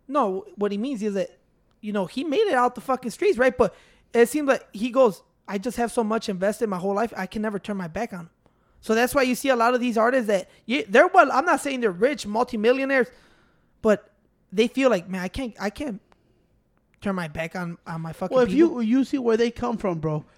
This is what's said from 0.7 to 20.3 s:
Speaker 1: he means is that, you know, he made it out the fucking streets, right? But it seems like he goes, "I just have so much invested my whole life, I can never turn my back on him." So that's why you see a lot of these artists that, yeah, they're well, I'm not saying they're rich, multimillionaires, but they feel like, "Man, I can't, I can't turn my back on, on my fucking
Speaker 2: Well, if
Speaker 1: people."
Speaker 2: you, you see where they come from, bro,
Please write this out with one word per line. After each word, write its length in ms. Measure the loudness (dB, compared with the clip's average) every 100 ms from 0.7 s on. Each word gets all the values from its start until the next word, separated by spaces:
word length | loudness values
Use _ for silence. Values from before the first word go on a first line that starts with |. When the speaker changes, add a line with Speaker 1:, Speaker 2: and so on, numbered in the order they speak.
Speaker 1:
he 60 | -2
means 240 | -4 -4
is 120 | -4
that, 160 | -4 -6 _ _ _ _ _
you 120 | -6
know, 140 | -4 -4
he 180 | -6
made 140 | -2 0 2
it 80 |
out 200 | 2 0
the 60 | -2
fucking 300 | -6 -4 -4
streets, 280 | -2 0 4
right? 180 | 2 2
But 180 | 0 -2 _ _ _
it 160 | 2 4
seems 200 | 2 0
like 180 | 0 -2
he 180 | -8 -2
goes, 320 | 4 4 2 _ _ -8
"I 100 | -6
just 180 | -6 -4
have 140 | -4
so 120 | -2
much 240 | -2 -2 -4
invested 400 | -2 -2 -2 -4
my 100 | -4
whole 160 | -2
life, 180 | -2 -2 -6
I 100 | -8
can 160 | -6
never 160 | -6 -6
turn 180 | -8 -8
my 120 | -8
back 240 | -8 -8
on 80 | -10
him." 100 | -16 _ _ _ _ _
So 140 | -2
that's 200 | 0 2
why 80 | 2
you 120 | 2
see 140 | 0 2
a 60 | 2
lot 180 | 2
of 60 | 2
these 180 | 0 2
artists 300 | 2 2 2
that, 200 | -2 -2 _ -6
yeah, 160 | -4 4
they're 200 | 6 6
well, 220 | 6 6
I'm 120 | 4
not 160 | 2 0
saying 200 | 0 -2
they're 100 | -2
rich, 360 | 0 0 -2 -4
multimillionaires, 840 | -4 -2 0 2 2 2 0 0 _ _ _ _ _ _ _
but 280 | 2 2 _ _ _ _ -6
they 160 | 0 0
feel 200 | 2 2
like, 200 | 2 -2
"Man, 120 | -8
I 80 | -8
can't, 260 | -8 -10 -8
I 100 | -10
can't 300 | -8 -10 -10 _ _ _ _ _ _ _ _ _ _
turn 140 | -6 -4
my 120 | -6
back 280 | -6 -8 -6
on, 200 | -10 -10 -12
on 140 | -10
my 120 | -10
fucking 220 | -8 -2
Speaker 2:
Well, 100 | 0
if 60 | 2
Speaker 1:
people." 320 | 4 4 2
Speaker 2:
you, 160 | 0 2
you 60 |
see 140 | 2 -2
where 180 | 0 2
they 140 | 0
come 260 | -2 -6 -4
from, 200 | -4 -4
bro, 260 | -4 -6 -8